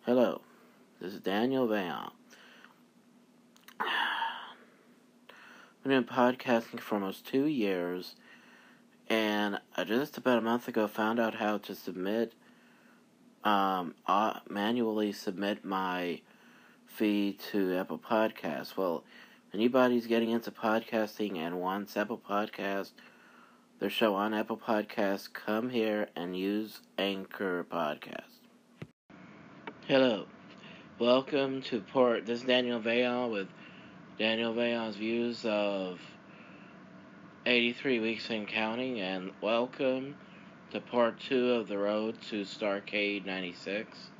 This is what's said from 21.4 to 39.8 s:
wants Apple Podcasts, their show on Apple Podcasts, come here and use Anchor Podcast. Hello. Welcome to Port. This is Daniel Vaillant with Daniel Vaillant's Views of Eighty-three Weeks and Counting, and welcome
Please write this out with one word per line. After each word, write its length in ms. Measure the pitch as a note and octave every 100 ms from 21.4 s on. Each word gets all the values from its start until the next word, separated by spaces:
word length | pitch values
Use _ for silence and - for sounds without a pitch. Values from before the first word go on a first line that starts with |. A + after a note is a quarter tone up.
| E2 F2+
wants 340 | F2+ G2 G2+ G2+
Apple 220 | G#2 A2
Podcasts, 720 | - G2+ G#2+ - G2 G2 F#2+ - - - - - - - _ _
their 100 | G2+
show 260 | - A2+
on 200 | G2 G#2+
Apple 240 | G#2+ G#2+ G#2+
Podcasts, 760 | - G#2+ G#2 - G2+ G2 -
come 380 | - - G#2+ B2
here 400 | B2 A2 G#2 -
and 220 | - F2 F#2
use 460 | G2 G#2 A2 - - -
Anchor 680 | G2 F#2+ F#2+ - G2 F2+
Podcast. 560 | E2 F2 D2+ D2+ - - - - - - _ - - _ _ - - - - - - - -
Hello. 380 | C3+ C3 G2+ - - - - - - - -
Welcome 640 | A#2 B2+ C3+ D3 C3+ C3+
to 180 | B2+ A#2+
Port. 420 | F#2+ C#3 B2 A#2
This 160 | F#2 A#2
is 60 | B2+
Daniel 340 | B2 B2 A#2+
Vaillant 500 | A2 A#2+ B2 B2 B2
with 180 | G#2 F#2+ - - - - - - -
Daniel 360 | A2 A2+ A#2
Vaillant's 420 | A2+ A#2+ A#2 A2+ G2+
Views 480 | A2 A#2 A#2+ A2+
of 560 | A#2 G#2 G#2 G2 F#2 F2 - - - - - - - - - - - - - -
Eighty-three 560 | A#2+ B2 A#2+ A#2+ C#3+ A#2+
Weeks 300 | A2 A2 -
and 180 | A2+ G#2
Counting, 520 | A2 A2 A2+ C3 A#2+
and 300 | F#2 F#2+ F#2 -
welcome 720 | G2 A#2 B2+ B2+